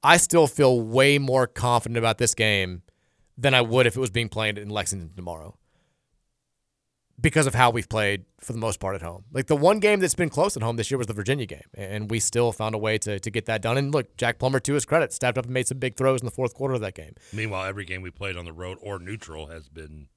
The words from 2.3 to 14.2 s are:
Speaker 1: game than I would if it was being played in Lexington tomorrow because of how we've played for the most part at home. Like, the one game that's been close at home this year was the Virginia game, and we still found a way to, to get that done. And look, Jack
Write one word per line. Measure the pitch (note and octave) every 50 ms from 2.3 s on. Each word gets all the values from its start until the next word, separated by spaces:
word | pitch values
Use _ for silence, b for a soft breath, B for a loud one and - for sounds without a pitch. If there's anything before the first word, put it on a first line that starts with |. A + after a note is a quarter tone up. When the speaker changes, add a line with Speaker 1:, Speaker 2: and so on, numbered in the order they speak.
| -
Speaker 1:
game | - A2+ G#2+ G#2 G2 F#2+ F2+ F2+ F2 - b b b b b b b b b b -
than | A#2+ C#3 C3+
I | B2+
would | A#2+ A2+ A2+ B2+ B2+ A#2+
if | -
it | C3
was | C3 A#2
being | F#2 A#2 A#2 G#2+
played | - G#2+ A2 G#2+ G#2 G#2
in | G#2 G#2
Lexington | G#2 G#2 G2 - G#2 G2 E2+ D#2+ F2
tomorrow | F#2 F2+ F2 E2+ D#2+ D#2 E2 - _ b b b b b b b b b b b _ _ _ _ _ _ _ _ _ _ _ _ _ _ _ _ _ _ _ _ -
because | A#2+ D#3 - D#3 D3+ C3+
of | -
how | A#2+ B2+ B2
we've | A2+ A#2 G#2 -
played | - A2 G#2+ G2+ G2+ G2 F#2 _ _ _
for | - - B2
the | A2+
most | A2 A2+ G2 -
part | - F#2+ G2
at | F#2+
home. | F2 E2+ E2+ F#2+ G2+ -
Like, | - C3+ C3 -
the | D#3
one | C#3+ C#3+ F3+ G#3 A3
game | G3+ G#3 G#3 G3+
that's | F#3 F3+ -
been | - F3+ D#3
close | - D3 E3 G3+ -
at | -
home | G#2+ A#2 A#2
this | A2+ G#2+ -
year | C3+ C3+
was | A#2+ G2+
the | A2
Virginia | G#2 G2+ F#2+ C#3 D3 A#2+ G2
game, | E2 D2 - _ _
and | G#2 G2+ F#2+ G2+ G#2+ G#2+ G#2
we | A2+ A2+
still | - - - A#2+ A#2+ A#2
found | G#2+ - A2 A2 A2
a | G#2+
way | G#2 A2 A2 G#2+
to, | - G#2 G#2 G2
to | - A2
get | G2 A#2 G#2+ -
that | A2+ G#2+ F#2
done. | A2+ A#2 C3+
And | C#3 C#3
look, | D3 D#3 B2 _ _
Jack | -